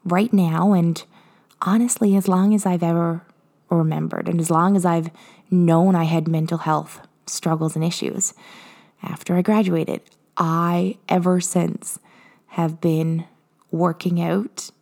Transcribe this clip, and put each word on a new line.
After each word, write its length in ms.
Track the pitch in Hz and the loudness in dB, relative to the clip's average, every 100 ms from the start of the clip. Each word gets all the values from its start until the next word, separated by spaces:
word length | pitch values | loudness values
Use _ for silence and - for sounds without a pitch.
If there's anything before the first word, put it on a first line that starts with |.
right 280 | 180 175 220 | 0 0 2
now, 400 | 196 170 160 190 | 2 2 2 2
and 320 | 190 170 165 - _ _ _ _ _ | 2 2 -2 -10 _ _ _ _ _
honestly, 560 | 180 214 240 - 208 196 | 0 0 0 0 2 2
as 100 | 190 | 2
long 280 | 185 196 | 2 4
as 100 | 214 | 2
I've 180 | 190 175 | 0 0
ever 400 | 170 170 170 165 _ _ _ _ _ | 0 0 0 -4 _ _ _ _ _
remembered, 600 | 170 160 156 160 50 170 | 0 0 -2 -6 -6 -4
and 120 | 170 | -2
as 100 | 160 | 0
long 240 | 165 180 | 2 4
as 120 | 202 175 | 4 2
I've 240 | 170 165 - - - _ | 0 -2 -12 -20 -20 _
known 440 | 180 170 165 185 | 2 4 4 4
I 100 | 180 | 2
had 220 | 165 165 160 | 2 0 0
mental 320 | 160 160 165 | -2 -2 -4
health 480 | - 151 160 - - _ - | -2 -2 -4 -16 -20 _ -12
struggles 500 | - 170 160 160 156 | -6 -2 0 -2 -2
and 80 | |
issues, 500 | 160 170 64 - - - - - - - _ _ | -4 -4 -6 -4 -8 -8 -20 -20 -20 -20 _ _
after 340 | - 151 - 180 | -14 -12 -2 0
I 60 | |
graduated, 580 | 180 214 190 170 - - _ _ _ - | 2 2 2 0 -2 -6 _ _ _ -4
I, 600 | 165 165 170 175 185 - - | -2 0 0 0 -2 -6 -2
ever 320 | 185 175 180 | 0 2 0
since, 580 | - 180 170 - - - _ _ _ _ _ | 0 -2 -2 -6 -12 -16 _ _ _ _ _
have 320 | - 165 160 | -4 -4 -2
been 440 | 170 160 160 165 165 _ _ _ _ | -2 0 0 -4 -8 _ _ _ _
working 500 | 165 175 165 180 170 | -2 -2 -2 -4 -2
out 500 | 170 180 240 - - _ | 0 -2 -4 -12 -18 _